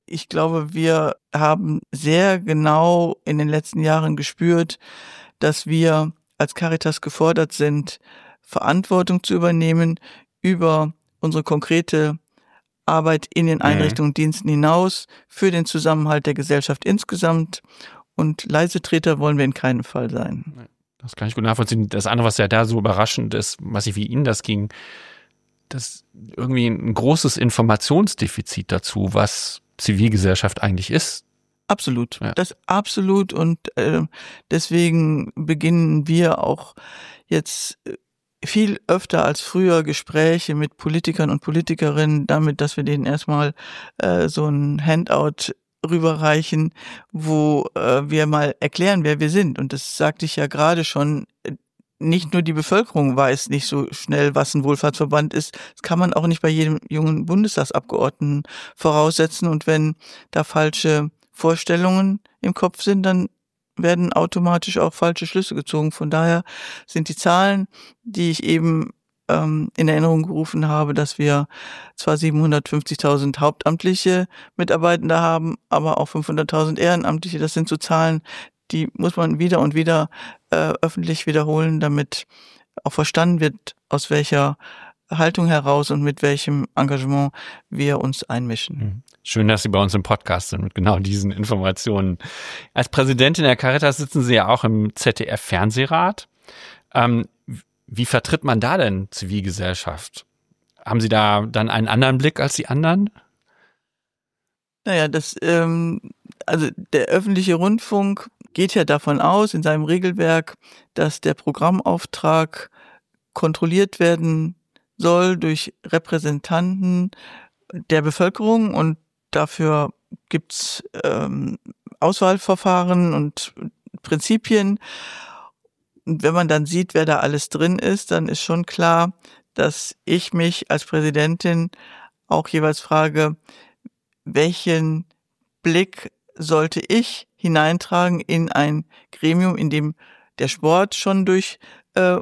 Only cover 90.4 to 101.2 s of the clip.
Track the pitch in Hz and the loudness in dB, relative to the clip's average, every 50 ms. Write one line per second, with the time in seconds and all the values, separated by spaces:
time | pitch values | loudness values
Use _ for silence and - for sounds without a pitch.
90.4 | - - 95 90 98 95 - - 90 107 98 92 95 98 101 101 98 98 98 98 | -4 -6 -6 -6 -6 -4 -2 0 2 2 2 2 0 0 -2 0 -2 -2 -2 -4
91.4 | 107 107 113 95 92 95 95 - - 117 104 98 98 92 87 - - - - - | -4 -2 -2 0 0 0 -2 -2 -2 -2 0 0 0 0 -2 -4 -8 -16 -16 -14
92.4 | - - - - - - - - 123 - - 143 131 135 131 120 131 143 165 - | -14 -14 -14 -16 -14 -6 -4 -4 -2 0 0 0 2 2 4 4 4 4 4 4
93.4 | 156 135 123 - 139 127 131 147 156 143 127 - 147 - - 151 123 120 123 110 | 4 2 2 4 2 0 0 2 2 0 0 0 -6 -2 -2 0 2 4 4 4
94.4 | 92 104 123 - - 113 110 107 107 104 - - - 120 - - 113 - 107 - | 4 4 2 2 2 0 2 2 0 -2 -2 0 0 0 0 0 -4 -6 -6 -6
95.4 | - - - 87 98 107 110 127 135 - 160 165 175 190 208 - - _ _ _ | -4 -2 0 2 2 2 2 0 0 0 2 2 2 0 -2 -4 -12 _ _ _
96.4 | _ - - - - - - _ _ _ - 131 120 120 117 117 113 - _ _ | _ -20 -20 -20 -20 -20 -20 _ _ _ 0 2 2 4 2 0 -2 -4 _ _
97.4 | - - 117 - _ _ _ _ _ - 110 107 123 - - 120 - - 160 151 | -16 -16 -16 -16 _ _ _ _ _ -10 -4 -4 -2 0 0 0 0 0 -2 0
98.4 | - 143 117 110 110 127 170 190 135 104 95 95 98 - - - 101 90 101 104 | 0 0 0 2 2 0 2 2 2 0 0 -2 -4 -6 -10 -12 -8 -4 -4 -4
99.4 | 92 98 85 101 87 92 90 - - - 80 82 - - - - - _ _ _ | -4 -4 -4 -4 -4 -4 -4 -6 -8 -10 -10 -10 -14 -16 -18 -20 -20 _ _ _
100.4 | _ _ _ _ _ _ _ _ - - 110 117 110 107 110 107 | _ _ _ _ _ _ _ _ -6 -2 0 0 0 2 2 4